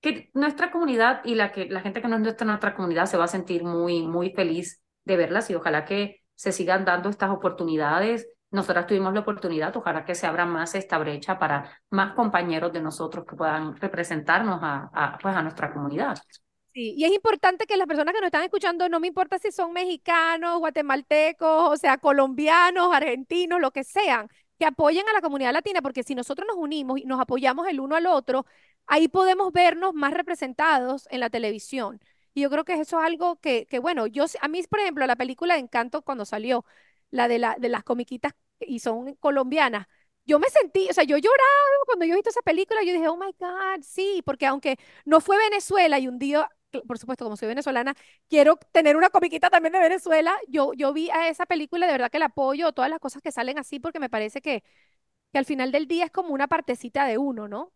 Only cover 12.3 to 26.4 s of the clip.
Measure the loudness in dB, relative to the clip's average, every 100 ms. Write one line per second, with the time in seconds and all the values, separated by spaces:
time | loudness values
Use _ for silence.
12.3 | 0 0 -2 -2 -4 -8 -6 -8 -8 -14
13.3 | -4 -2 -2 -6 -6 -8 -6 -6 -6 0
14.3 | 0 2 -2 -4 -6 -6 -4 -4 -4 -4
15.3 | -2 -4 -6 -8 -6 -6 -4 -4 -6 _
16.3 | -20 _ _ _ -10 -10 -2 2 2 2
17.3 | 2 2 0 -2 -2 0 0 0 0 0
18.3 | -2 -2 -2 -2 -2 0 0 -2 -2 -2
19.3 | -2 -4 -4 -4 -4 -4 -6 0 2 2
20.3 | 0 -2 -2 -2 -4 -2 -2 2 2 2
21.3 | 2 2 4 4 4 2 4 4 4 2
22.3 | 2 4 6 6 4 4 4 2 -4 -2
23.3 | -2 0 2 0 -2 -4 -2 2 0 -2
24.3 | _ _ _ 0 4 4 4 2 0 0
25.3 | -2 0 0 0 -4 -2 -6 -6 -6 -6
26.3 | -6